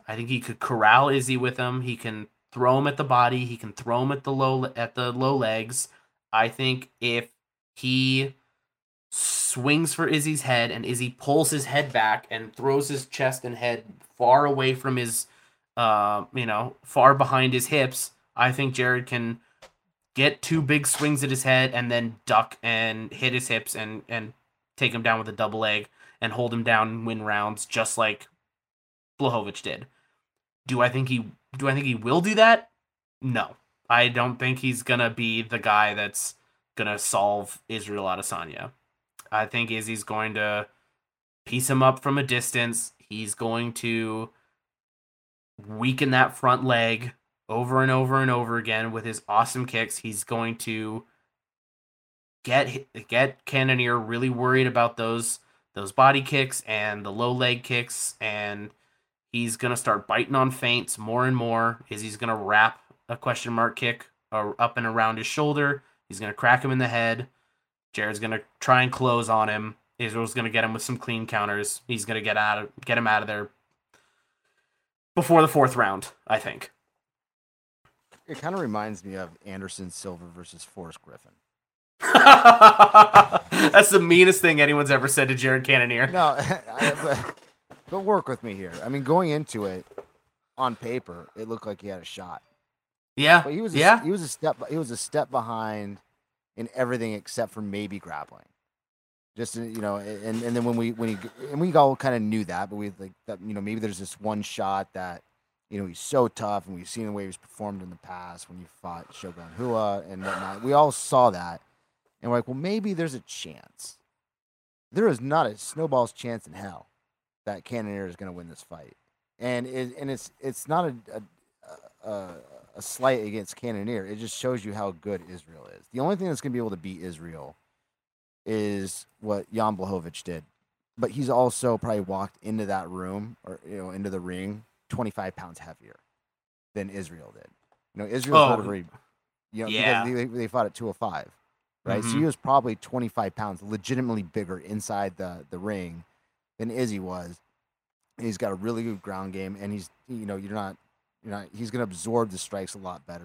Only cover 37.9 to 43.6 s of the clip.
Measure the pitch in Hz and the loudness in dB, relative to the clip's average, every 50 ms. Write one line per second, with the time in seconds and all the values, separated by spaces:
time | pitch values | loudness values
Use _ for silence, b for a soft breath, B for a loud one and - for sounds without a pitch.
37.9 | 104 101 98 92 92 95 95 - 110 85 85 78 73 - - 127 - _ _ _ | -6 -4 -2 -2 -4 -4 -4 -6 -8 -8 -10 -10 -12 -14 -14 -14 -16 _ _ _
38.9 | _ _ _ _ _ - - - 110 110 110 - - 120 117 110 113 110 107 110 | _ _ _ _ _ -20 -12 -4 -2 -2 -2 0 -2 -4 -2 -2 -4 -6 -6 -6
39.9 | 113 104 - - 107 107 110 110 104 107 107 104 104 104 101 - _ _ _ _ | -8 -8 -8 -6 -4 -4 -4 -4 -2 -2 -2 -2 -2 -4 -6 -8 _ _ _ _
40.9 | _ _ _ _ _ _ _ _ _ _ _ - 123 127 127 - 135 131 131 131 | _ _ _ _ _ _ _ _ _ _ _ -6 -4 -4 0 0 2 6 6 6
41.9 | 131 - - 143 139 143 135 131 123 123 120 - - 123 120 117 113 - - - | 4 4 -2 -2 -2 0 0 0 -2 -2 -2 -2 -2 -2 -2 0 -2 -4 -6 -8
42.9 | - _ _ _ 104 107 110 101 104 - 117 113 113 117 | -12 _ _ _ -10 -10 -8 -8 -8 -6 -4 -2 -2 -2